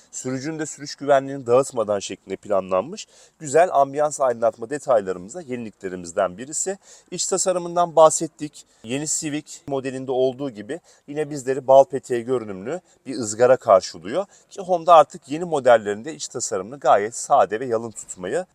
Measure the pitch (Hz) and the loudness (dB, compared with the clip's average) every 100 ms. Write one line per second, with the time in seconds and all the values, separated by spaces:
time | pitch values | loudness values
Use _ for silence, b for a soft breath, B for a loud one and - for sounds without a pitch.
0 | b - 131 131 139 160 156 - 143 - | b -12 -8 -6 -6 -8 -8 -10 -14 -6
1 | 139 139 135 139 120 123 139 127 104 101 | 2 2 0 -6 2 4 4 -2 -2 -2
2 | - 101 - 95 101 98 92 92 123 214 | -4 -12 -10 -10 -2 -2 0 -2 -2 -8
3 | - b b - 156 147 180 139 139 139 | -16 b b -16 0 2 4 4 2 0
4 | 151 147 131 117 117 113 113 147 - 117 | -2 0 -2 2 0 -2 -6 -4 0 2
5 | 95 90 90 175 147 123 110 - 95 90 | 0 -6 -10 -14 -10 -10 -10 -12 -10 -10
6 | 85 87 95 90 131 151 - 196 B B | -8 -2 -4 -4 -10 -8 -6 -8 B B
7 | B 180 - 185 190 180 175 170 175 151 | B -8 -4 -2 -2 -2 -2 -2 2 6
8 | 156 - 165 - 151 - - b 113 135 | 6 6 -6 -8 -12 -14 -20 b -8 -6
9 | 151 - 156 147 - - - 135 131 131 | -4 -4 -4 -6 -8 -16 -6 -6 -4 -6
10 | 131 127 131 123 143 107 107 151 _ b | -4 0 0 -2 -8 -10 -10 -12 _ b
11 | - 143 151 147 123 135 127 135 135 135 | -12 -8 -6 -6 -4 -2 8 10 8 4
12 | - 123 117 131 107 95 104 175 - b | -4 -4 -2 -4 -4 -10 -8 -10 -12 b
13 | - 135 110 107 123 127 - 95 - 90 | -12 -8 -6 4 6 6 4 2 0 -12
14 | 87 151 202 b b - 180 180 165 165 | -8 -6 -8 b b -12 -4 -2 6 6
15 | 147 175 - 151 175 156 127 117 101 104 | 6 0 -10 -8 -4 0 6 4 4 -6
16 | 131 151 - 131 - 104 98 139 156 113 | -8 -12 -12 -8 -6 -6 -8 -4 2 2
17 | 104 - - 139 98 107 131 113 117 - | 0 -6 0 2 2 -2 -4 -4 -4 -14
18 | - - 90 147 185 | -18 -12 -8 -6 -8